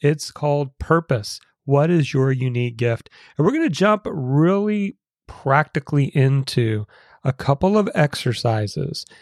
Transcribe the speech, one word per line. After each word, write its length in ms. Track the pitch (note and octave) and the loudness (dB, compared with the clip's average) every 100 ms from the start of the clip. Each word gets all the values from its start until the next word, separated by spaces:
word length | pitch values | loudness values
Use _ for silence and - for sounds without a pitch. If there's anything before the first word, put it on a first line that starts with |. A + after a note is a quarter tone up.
It's 300 | C#3+ D3+ - | 0 0 -6
called 480 | - D3 C#3+ C#3 - | -6 -2 -2 -4 -8
Purpose. 640 | - E3 E3 A#2+ G#2 - _ _ | 0 0 2 -4 -4 -14 _ _
What 260 | C3+ C#3 D#3+ | 0 2 4
is 220 | F3 C3+ | 2 2
your 180 | C3+ C3+ | 0 0
unique 460 | C3 B2+ A#2+ A#2+ A2+ | 0 -2 -2 -4 -2
gift? 340 | A#2 A2+ - - - - | -2 -2 -8 -20 -12 0
And 80 | |
we're 80 | E3 | 0
gonna 180 | D4+ D#4+ | 2 0
jump 360 | D3 G3+ G#3 B3 | 2 2 2 -2
really 880 | F#3+ B2+ C#3+ E3 G3+ G#3+ G#3 G3 - _ _ - | -6 0 2 2 2 0 -2 -4 -8 _ _ -20
practically 880 | - C3+ C#3 D3+ D3 - D3 C3+ | -8 0 0 0 -6 -2 0 0
into 720 | C#3+ C3+ C#3 C3 B2+ A2+ G#2+ G#2+ _ _ _ | 2 2 2 0 0 0 -2 -6 _ _ _
a 80 | C3+ | -6
couple 440 | - - C#3 F#3 G#3 | -2 -2 0 2 2
of 140 | G3 | 0
exercises 1120 | - D3 - C3 A2 A#2+ A2 G2+ - - - - - | 0 0 0 -4 -2 -2 -2 -2 -4 -6 -8 -14 -20